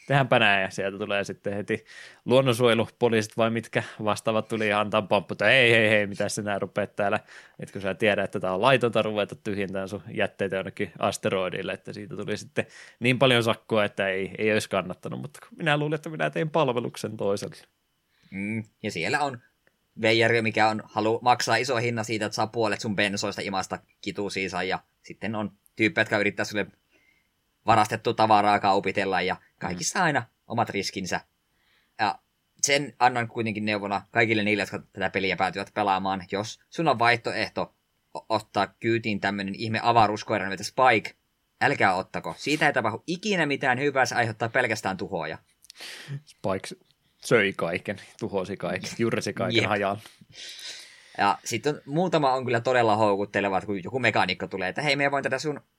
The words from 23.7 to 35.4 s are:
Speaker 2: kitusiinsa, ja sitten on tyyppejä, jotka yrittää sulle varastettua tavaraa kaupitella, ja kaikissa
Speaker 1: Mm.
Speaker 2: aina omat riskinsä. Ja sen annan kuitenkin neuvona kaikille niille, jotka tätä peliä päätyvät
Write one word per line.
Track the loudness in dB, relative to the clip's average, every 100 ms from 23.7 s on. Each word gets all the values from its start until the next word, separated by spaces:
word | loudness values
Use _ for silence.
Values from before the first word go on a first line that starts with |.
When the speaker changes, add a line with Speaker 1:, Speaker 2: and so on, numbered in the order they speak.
| -8 -12 _
Speaker 2:
kitusiinsa, | -10 -6 -6 -4 -4 -4
ja | -4 -4 -8 _
sitten | -20 -10 -8 -6
on | -6 -10 _ 0
tyyppejä, | 0 2
jotka | 0 2
yrittää | 0 -2 -4
sulle | -4 -6 _ _ _ _ _ _ _ _ _ 2
varastettua | 4 4 0 -2
tavaraa | 2 6 6 6 4
kaupitella, | 4 2 2 -2 0 0
ja | 0 -4 _ _
kaikissa | -8 -4 -4 0
Speaker 1:
Mm. | 0
Speaker 2:
aina | 0 -4 _ _
omat | -2 -2
riskinsä. | -2 -4 -6 -4 -6 -6 _ _ _ _ _ _ -2
Ja | -2 -2 _ _ _ _ 0
sen | 0 0 2
annan | 2 2 -2
kuitenkin | -4 -4 -2 -2
neuvona | -2 -2 -4 -2
kaikille | 0 2 2
niille, | 2 0
jotka | 0 -6 -10
tätä | -6 -4
peliä | -2 -2
päätyvät | 0